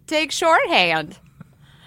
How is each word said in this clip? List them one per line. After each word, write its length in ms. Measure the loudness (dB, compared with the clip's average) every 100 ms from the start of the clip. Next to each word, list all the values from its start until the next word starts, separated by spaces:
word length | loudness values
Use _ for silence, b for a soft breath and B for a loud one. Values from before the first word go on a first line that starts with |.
| -6
take 240 | -4 -4
shorthand. 880 | -2 2 2 2 2 2 0 -4 -12 _ -20 -20 _ b b